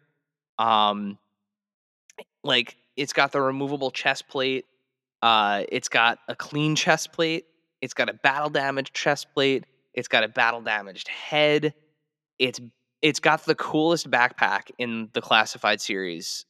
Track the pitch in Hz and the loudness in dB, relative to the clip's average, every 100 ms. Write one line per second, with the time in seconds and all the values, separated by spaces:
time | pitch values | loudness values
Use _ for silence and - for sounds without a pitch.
0 | _ _ _ _ _ - 113 110 104 104 | _ _ _ _ _ -2 2 4 4 0
1 | 101 101 _ _ _ _ _ _ _ _ | -6 -12 _ _ _ _ _ _ _ _
2 | _ - - _ 139 123 120 - _ - | _ -20 -20 _ 0 0 0 -8 _ -8
3 | 143 - 139 143 135 135 139 143 131 - | -4 0 2 2 -2 -2 -4 -4 -4 -2
4 | 143 135 - 143 131 131 - _ _ _ | -2 -2 -4 -4 -2 -2 -6 _ _ _
5 | _ - 113 110 104 101 - 127 - 127 | _ -2 2 4 2 0 -2 -6 -2 2
6 | 117 113 - 117 - 147 156 151 180 160 | 2 2 -8 -12 -8 -2 0 0 2 0
7 | - - 160 165 - _ _ - 127 - | 0 -4 -2 -2 -8 _ _ -14 -10 -4
8 | 117 110 139 139 151 147 139 135 135 - | -4 0 0 2 0 0 0 -2 -4 -2
9 | 156 143 - 147 135 131 - _ _ 127 | -2 -2 -4 0 2 0 -4 _ _ -10
10 | - 123 110 127 117 117 113 107 98 90 | 0 2 2 2 2 0 -2 -4 -4 -14
11 | - - - 151 151 151 151 - _ _ | -12 -12 -4 2 4 4 0 -6 _ _
12 | _ _ _ - 127 120 117 _ _ - | _ _ _ -2 -2 -2 -16 _ _ -2
13 | 151 - 160 156 160 147 - 156 160 170 | 0 2 2 2 0 -4 0 0 2 0
14 | 139 123 123 - 98 98 - - 120 113 | 0 2 2 0 -2 -2 -6 -8 -6 -6
15 | 107 113 - 113 110 - 104 104 - 98 | -6 -6 2 2 2 0 -2 0 -2 -4
16 | 92 85 92 - - | -4 -6 -8 -10 -10